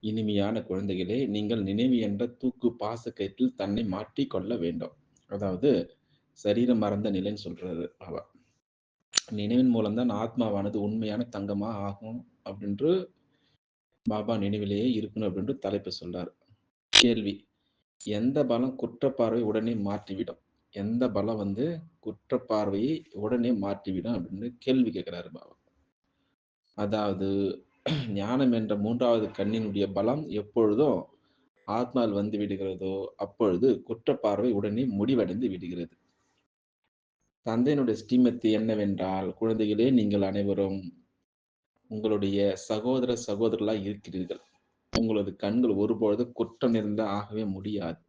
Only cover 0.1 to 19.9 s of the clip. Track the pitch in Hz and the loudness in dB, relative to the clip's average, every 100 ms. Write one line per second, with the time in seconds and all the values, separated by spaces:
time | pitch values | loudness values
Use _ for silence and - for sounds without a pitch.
0.1 | 110 107 101 101 113 - 92 98 92 90 | -2 0 0 0 -2 -4 -4 -2 -2 -2
1.1 | 113 131 104 104 113 95 101 127 123 107 | -2 0 -2 0 0 0 0 2 2 0
2.1 | 101 120 - 131 - 120 117 104 117 117 | -2 -4 -2 -4 0 -2 -2 -6 -6 -8
3.1 | - 98 - 127 - 98 101 113 95 107 | -6 -6 0 -2 0 -2 0 0 -4 -6
4.1 | - 139 95 92 113 85 82 - - _ | -4 -2 -2 -2 -2 -2 -4 -8 -12 _
5.1 | _ _ 101 101 92 139 110 - - _ | _ _ -4 -4 0 4 2 0 -12 _
6.1 | _ _ _ 104 104 123 120 104 101 107 | _ _ _ 0 2 4 4 2 0 0
7.1 | 95 98 104 87 - 92 85 87 _ 82 | -2 -2 -6 -10 -10 -8 -6 -8 _ -12
8.1 | - - _ _ _ _ _ _ _ _ | -10 -12 _ _ _ _ _ _ _ _
9.1 | - - 107 104 120 127 117 107 110 123 | -6 -4 -6 0 4 4 4 2 0 0
10.1 | 104 117 123 113 101 101 104 104 110 110 | -2 -4 -2 0 0 -2 -2 -2 -2 -4
11.1 | 107 123 104 98 101 107 107 101 98 110 | -4 -6 -6 -4 -4 -4 -4 -6 -8 -10
12.1 | 120 - _ - 101 104 101 147 185 180 | -12 -14 _ -14 -10 -6 -2 0 0 -2
13.1 | _ _ _ _ _ _ _ _ _ - | _ _ _ _ _ _ _ _ _ -4
14.1 | 107 104 113 101 107 101 101 123 110 104 | -4 -2 -2 0 -2 0 0 0 0 -4
15.1 | - 107 95 92 135 98 101 98 90 87 | -4 -4 -2 -4 -4 -2 -4 -4 -10 -8
16.1 | 90 90 _ _ _ _ _ _ - 120 | -8 -8 _ _ _ _ _ _ 6 6
17.1 | 110 101 101 _ _ _ _ _ _ - | 4 0 -6 _ _ _ _ _ _ -4
18.1 | 104 117 139 131 117 131 131 - - 139 | 0 2 2 2 2 0 -2 -6 0 -2
19.1 | 131 113 113 110 107 110 113 101 | 2 2 2 2 0 0 -2 -2